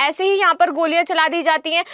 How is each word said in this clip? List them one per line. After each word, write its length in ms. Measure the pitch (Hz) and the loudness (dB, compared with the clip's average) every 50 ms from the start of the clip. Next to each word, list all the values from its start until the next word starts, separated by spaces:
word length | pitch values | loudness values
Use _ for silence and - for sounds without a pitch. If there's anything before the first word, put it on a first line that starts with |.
ऐसे 240 | 403 427 330 - 381 | 0 0 -2 -2 0
ही 120 | 381 392 | 0 0
यहाँ 180 | 392 403 359 330 | 2 2 2 2
पर 160 | 359 349 349 | 2 0 0
गोलियां 320 | 302 302 339 320 302 339 349 | 0 0 -2 0 0 0 0
चला 240 | - 370 330 311 320 | 0 0 0 0 0
दी 140 | 302 339 302 | 0 -2 0
जाती 260 | 330 311 311 - 320 | 0 0 0 -2 -2
हैं, 140 | 320 - 240 - | -2 -4 -4 -4